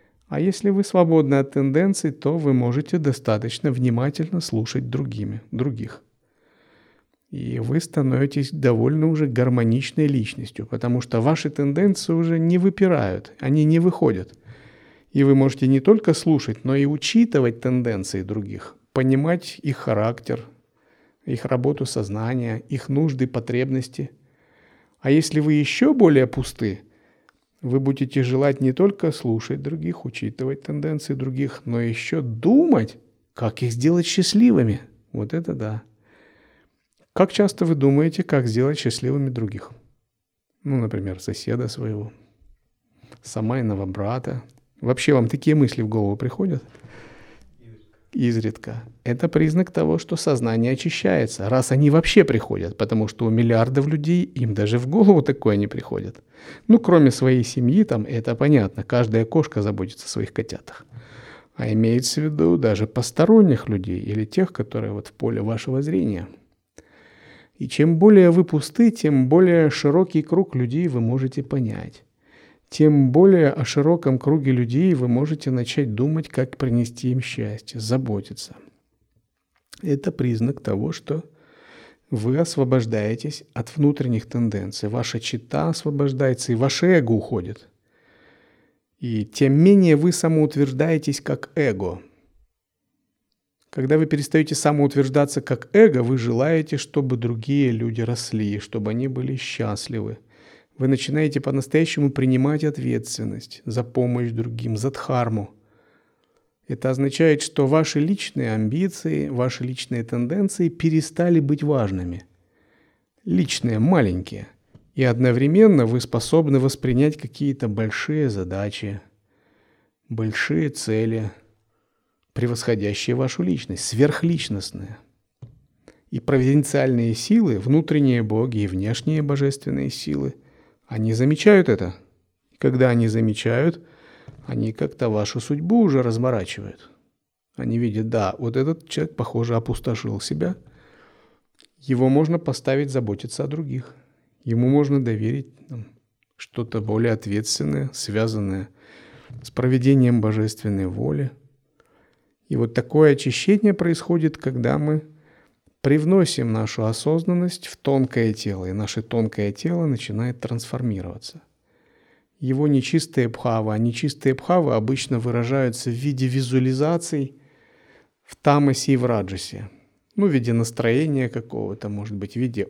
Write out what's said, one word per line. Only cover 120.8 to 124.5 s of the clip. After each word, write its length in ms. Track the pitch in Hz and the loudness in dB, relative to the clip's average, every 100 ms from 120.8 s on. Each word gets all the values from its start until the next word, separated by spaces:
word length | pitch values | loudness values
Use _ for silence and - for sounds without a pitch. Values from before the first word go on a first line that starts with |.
| - 110 113 113 110 - _ _ _ _ _ _ _ _ _ | -4 -2 -2 -2 -6 -10 _ _ _ _ _ _ _ _ _
превосходящие 800 | - 120 117 - 110 101 101 - 123 | -4 -2 -2 -2 -2 -2 -4 -4 -2
вашу 280 | 131 - | -2 -2
личность, 420 | 180 151 - 92 - | -2 -4 -6 -10 -6
сверхличностные. 1120 | 113 147 - 170 165 - | 2 2 2 -2 -2 -4